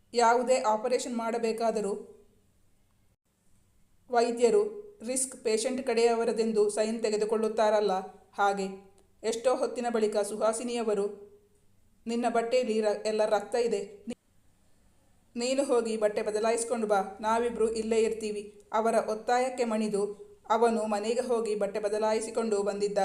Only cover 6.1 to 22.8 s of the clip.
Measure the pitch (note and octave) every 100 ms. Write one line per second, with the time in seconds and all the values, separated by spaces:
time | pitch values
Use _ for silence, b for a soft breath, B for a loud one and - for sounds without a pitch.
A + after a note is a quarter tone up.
6.1 | A3+ A3+ A3 A3+ G#3+ G#3 A3+ A3 A3+ A3
7.1 | G#3+ G#3+ A3 A3 A3 G#3+ G#3+ G#3 F#3+ F#3+
8.1 | - _ - G3+ G3 F#3+ F#3+ - _ _
9.1 | _ A3+ A3+ C4 B3+ - - A#3+ A3+ G#3+
10.1 | G#3 G3+ A3 A3 A3 A#3+ A#3+ A3 G3+ G3+
11.1 | - - - _ _ _ _ _ _ -
12.1 | A#3 A#3+ A#3 A3+ B3+ A3+ A3 G#3+ G#3 G#3+
13.1 | G#3+ G#3+ G#3 G3+ B3 A#3 G3+ G3+ - -
14.1 | B3 _ _ _ _ _ _ _ _ _
15.1 | _ _ A#3+ A#3+ C4+ C#4+ A#3+ A3+ A3 G#3+
16.1 | G#3 G#3+ G#3 A3+ A3+ A3+ A#3+ G#3+ G3+ F#3+
17.1 | - G#3+ A#3 A#3+ A#3+ A3+ A3+ A3 A3+ A3
18.1 | G#3+ G#3+ G#3 G#3 - - A3 A3 A3 G#3+
19.1 | A3 A3 B3 B3+ B3+ A#3+ A3 G#3+ G3 G3+
20.1 | - - - - A3+ A#3 A3 G#3+ G#3 G#3+
21.1 | A#3+ A#3+ A#3 A3 G#3 G3 G#3+ G#3 G#3+ G#3+
22.1 | A3 A3 - A3+ G3+ G3+ G3+